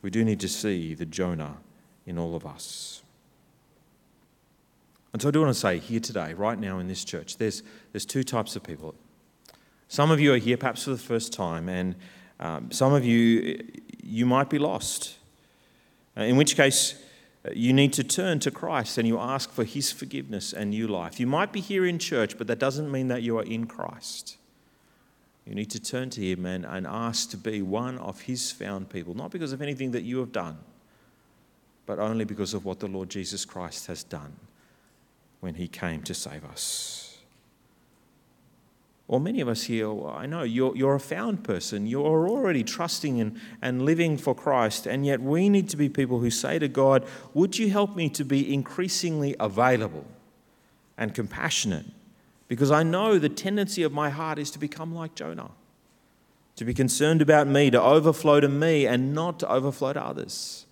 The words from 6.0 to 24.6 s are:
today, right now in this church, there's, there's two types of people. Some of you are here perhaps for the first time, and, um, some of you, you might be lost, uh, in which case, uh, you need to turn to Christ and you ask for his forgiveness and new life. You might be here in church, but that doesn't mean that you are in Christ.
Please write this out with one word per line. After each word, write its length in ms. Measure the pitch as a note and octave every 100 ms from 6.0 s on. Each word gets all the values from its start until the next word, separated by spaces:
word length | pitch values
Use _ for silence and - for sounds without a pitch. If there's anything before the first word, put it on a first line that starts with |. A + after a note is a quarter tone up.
today, 320 | A2+ G#2 D#2
right 260 | E2 G#2 A2+
now 200 | G2+ F#2+
in 100 | F2+
this 160 | F#2
church, 320 | - E2 C#2+ -
there's, 260 | A2 - - - -
there's 140 | G#2 -
two 160 | C3+
types 340 | C3+ A#2+ G#2+ -
of 60 |
people. 320 | - D2+ D#2 - _ _ _ _ _ - _ _ _
Some 240 | - D3
of 80 | D#3+
you 120 | D3
are 60 | B2+
here 180 | A2+ A#2+
perhaps 280 | B2+ A#2+
for 60 | -
the 80 | B2+
first 340 | - A#2 A2+
time, 360 | - F2+ E2 E2+
and, 280 | F2+ F#2 F2+ - - - _
um, 320 | E2+ D#2 B1
some 240 | - C3
of 100 | C#3+
you, 560 | A#2+ A#2 A#2 A2+ - - - - - -
you 240 | - A2+
might 240 | B2 B2+ C#3
be 80 | D#3
lost, 600 | D3 F#2 - - - - _ _ _ _ _ _ _ _ _ -
uh, 60 |
in 140 | G#2+ B2+
which 180 | D3
case, 400 | - C#3 C3 - - - - _ _
uh, 60 | -
you 200 | - A#2
need 200 | C3 C#3
to 100 | C#3
turn 340 | C3+ - F#3 D#3
to 140 | C#3
Christ 460 | - - D3+ A2 -
and 100 | A2+
you 100 | A2+
ask 320 | A#2+ C3+ -
for 140 | -
his 260 | A2+ C#3+ C3+
forgiveness 640 | - C3+ C3+ C3+ G#2 -
and 180 | - G#2
new 160 | G#2+ A2
life. 320 | G2 E2 -
You 80 | B2
might 260 | D3 G3+
be 80 | G#3
here 240 | F3+ G3
in 140 | F3+ E3+
church, 400 | - C#3 G#2+ -
but 80 | A2
that 140 | A2+
doesn't 280 | C3+ C3+ D3+
mean 200 | C#3 C3
that 140 | B2
you 140 | A#2 A2+
are 40 |
in 240 | G#2+ A2+ A#2
Christ. 680 | - G1+ - - - - - _ _